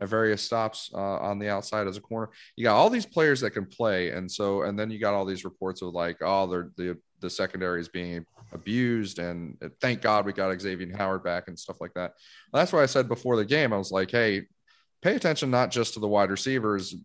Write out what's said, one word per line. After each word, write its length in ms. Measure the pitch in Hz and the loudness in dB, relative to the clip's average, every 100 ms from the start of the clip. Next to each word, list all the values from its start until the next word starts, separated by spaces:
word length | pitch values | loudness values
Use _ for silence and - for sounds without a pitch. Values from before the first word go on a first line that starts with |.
at 80 | 98 | -2
various 320 | 110 110 104 | 2 2 0
stops, 500 | - 117 110 - - | 0 0 0 -4 -8
uh, 40 | - | -6
on 420 | 98 98 101 101 | -4 -2 -4 -4
the 80 | 104 | -2
outside 400 | 101 101 107 98 | -4 -2 -2 -2
as 80 | 98 | -6
a 60 | |
corner. 280 | - 113 110 - - - | -8 -8 -8 -10 -18 0
You 80 | 117 | 4
got 100 | 107 | 8
all 140 | 190 | 6
these 160 | 240 - | 4 0
players 340 | - 156 135 | 2 4 4
that 120 | 117 | 0
can 140 | 110 95 | -4 -8
play. 440 | - 113 95 87 | -2 0 2 0
And 200 | 78 92 | -2 -6
so, 340 | - 101 98 | -2 0 0
and 140 | 82 101 | 0 -2
then 140 | 110 | -4
you 80 | 110 | -2
got 140 | 107 | 0
all 100 | 101 | 0
these 220 | 95 92 95 | 0 -4 -8
reports 360 | - 95 90 | -6 -6 -6
of, 120 | 90 | -6
like, 240 | 87 85 87 | -2 -4 -2
oh, 260 | 82 98 95 | 0 2 2
they're, 240 | 90 87 - | -2 -6 -6
the, 220 | 90 87 _ _ | -6 -6 _ _
the 80 | 90 | -8
secondary 500 | - 95 92 90 87 | -4 -4 -2 -2 -2
is 80 | 85 | -4
being 380 | 90 87 85 82 _ 110 | -8 -6 -8 -10 _ -18
abused, 680 | 85 87 117 123 117 98 95 | -14 -4 0 0 0 -2 -6
and 380 | 87 87 82 - 78 - | -6 -6 -10 -12 -14 -4
thank 200 | 127 117 | -2 0
God 240 | 113 107 101 | 2 4 2
we 80 | |
got 240 | 95 95 92 | 0 -2 -2
Xavier 360 | 98 90 90 98 | -4 -6 -8 -4
Howard 260 | 98 95 | -2 -2
back 240 | 87 87 92 | -2 -4 -6
and 100 | 85 | -14
stuff 220 | - 92 | -14 -12
like 120 | 87 | -10
that. 200 | - 90 - - - _ | -6 -8 -10 -20 -20 _
That's 220 | 139 180 | 2 4
why 80 | 170 | 4
I 20 | 135 | 4
said 200 | 139 127 | 4 2
before 280 | 120 127 117 | -2 2 2
the 80 | 104 | 2
game, 280 | 151 135 | 2 2
I 40 | 104 | 0
was 140 | 92 | 0
like, 180 | 95 95 | 0 2
"Hey, 340 | 120 113 98 - _ _ _ _ _ | 2 2 2 -4 _ _ _ _ _
pay 140 | 170 247 | 0 2
attention 360 | 175 151 135 | 2 2 2
not 180 | 123 117 | 4 4
just 240 | 120 113 | 2 -2
to 60 | - | -2
the 80 | 104 | 2
wide 240 | 104 95 | 4 4
receivers, 640 | 98 131 131 107 101 92 92 | 2 0 0 0 0 -4 -10